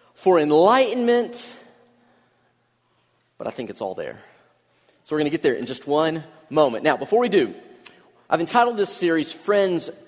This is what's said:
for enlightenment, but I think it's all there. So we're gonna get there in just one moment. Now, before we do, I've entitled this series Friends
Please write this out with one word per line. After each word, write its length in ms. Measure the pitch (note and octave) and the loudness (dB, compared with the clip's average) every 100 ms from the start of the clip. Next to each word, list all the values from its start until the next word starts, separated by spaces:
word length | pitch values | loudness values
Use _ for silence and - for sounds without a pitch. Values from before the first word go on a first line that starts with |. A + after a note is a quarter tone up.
| _ | _
for 240 | _ F#3+ F3 | _ 2 4
enlightenment, 1160 | D3+ D3+ F#3 B3+ B3+ B3 A#3+ A#3+ A3+ - - - - _ _ _ _ _ _ _ _ _ _ _ _ _ _ _ _ - | 4 6 6 6 2 0 0 0 0 -8 -16 -20 -20 _ _ _ _ _ _ _ _ _ _ _ _ _ _ _ _ -16
but 80 | A2 | -12
I 40 | |
think 200 | - A2+ | -12 -12
it's 100 | G2 | -10
all 140 | G2+ | -10
there. 260 | F2+ C#2 - - _ _ _ _ _ _ _ | -8 -12 -14 -20 _ _ _ _ _ _ _
So 120 | - D3+ | -6 -2
we're 40 | |
gonna 100 | D3 | -2
get 120 | D#3 | 0
there 120 | D3 | 0
in 120 | A#2+ B2 | -2 -4
just 200 | B2+ - | -10 -2
one 360 | D3 D#3+ D#3+ D3 - - | 0 0 -4 -10 -20 -4
moment. 340 | D#3 C#3+ A2 | 0 2 0
Now, 120 | D3+ B2 | -2 -2
before 240 | C3+ A3 | 0 0
we 80 | B3 | 2
do, 260 | F3+ A#2 - - - - - _ _ - | 0 0 -4 -20 -20 -20 -20 _ _ -4
I've 100 | D#3+ | -4
entitled 360 | E3 A#3+ A#3+ A3 | 0 0 0 0
this 140 | G3 | -4
series 420 | - F3 E3 C#3+ | -2 -2 0 -2
Friends 580 | - - G3+ F#3+ E3+ - - | -6 -2 0 0 -2 -6 -14